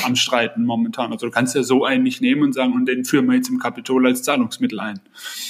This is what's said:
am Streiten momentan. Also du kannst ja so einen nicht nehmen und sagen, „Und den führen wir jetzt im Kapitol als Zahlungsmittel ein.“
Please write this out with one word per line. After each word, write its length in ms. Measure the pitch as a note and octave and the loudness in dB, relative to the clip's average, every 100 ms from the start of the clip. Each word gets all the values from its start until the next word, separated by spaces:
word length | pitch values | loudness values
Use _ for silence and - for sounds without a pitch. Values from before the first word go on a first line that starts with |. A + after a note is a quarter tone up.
am 120 | B2+ B2 | 0 0
Streiten 500 | - B2 A2+ A2+ A#2+ | 0 0 0 0 0
momentan. 440 | A#2 A#2 A#2+ A#2 | 0 -2 -2 -6
Also 120 | A#2 | -4
du 80 | A#2+ | -4
kannst 220 | A#2 B2+ | 0 0
ja 80 | C#3+ | 0
so 240 | B2 C3 B2+ | 2 2 4
einen 160 | C3 | 2
nicht 180 | B2+ B2 | 0 0
nehmen 220 | B2+ C#3+ | 0 2
und 100 | C#3+ | 2
sagen, 220 | C3 B2+ | 2 0
„Und 100 | B2 | 0
den 220 | B2+ B2+ B2+ | 0 -2 0
führen 180 | C#3+ | 2
wir 120 | B2+ B2+ | 4 2
jetzt 120 | B2+ | 0
im 100 | B2+ | -2
Kapitol 480 | A#2+ A#2+ A2+ C3 B2+ | -4 -6 -2 2 4
als 160 | B2+ | 2
Zahlungsmittel 560 | D3 C#3+ A2+ - B2+ G#2+ | 0 0 -2 -2 -4 -4
ein.“ 220 | G#2+ G2 - - - - - | -8 -10 -14 -18 -14 -12 -12